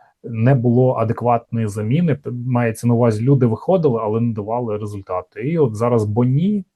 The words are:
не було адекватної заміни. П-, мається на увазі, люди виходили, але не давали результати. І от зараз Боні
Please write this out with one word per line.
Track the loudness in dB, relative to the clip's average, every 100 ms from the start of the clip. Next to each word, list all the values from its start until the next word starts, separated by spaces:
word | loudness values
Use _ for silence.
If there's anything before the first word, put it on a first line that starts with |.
| _ _
не | -10 0 2
було | 4 4 4 2
адекватної | 2 -2 -2 0 0 -2 -6 -4
заміни. | -4 -2 0 0
П-, | -2 -6
мається | -8 -4 0 0 -2 0
на |
увазі, | 2 2 2
люди | 2 2 2
виходили, | 0 0 2 2 0
але | -2 -2
не | -2
давали | -4 -4 -4 -4 -6
результати. | -6 -10 -8 -8 -8 -8
І | -4 0
от | 0 0
зараз | 0 2
Боні | 0 0 2 2 0 -2 -6